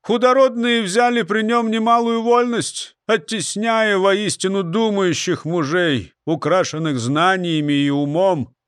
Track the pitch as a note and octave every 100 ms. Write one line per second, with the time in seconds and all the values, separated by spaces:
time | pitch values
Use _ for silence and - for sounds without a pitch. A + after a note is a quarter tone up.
0 | - A#3+ B3+ C4 C4 A#3 A#3+ A#3 G3+ G3+
1 | A#3+ A#3+ E3+ G#3+ A3 A#3+ A3+ A3 A3+ A#3
2 | A#3 A#3 A3+ A#3+ B3 A3+ C#3+ - - _
3 | - A3 E3 A3 - G3+ A3+ A3+ A3 G3
4 | G3 G3 G#3 - F#3+ G3 E3+ G3 A3+ G3+
5 | F#3 D#3 - E3 D3+ E3+ C#3 F3+ E3+ C3
6 | E2+ _ - D#3+ D3 F#3 F3 D#3 D#3+ C3
7 | A#2 D3 F3+ F#3+ F3 D#3 D3 C#3+ C#3+ C#3+
8 | C#3+ D#3 F#3+ E3+ A#2 _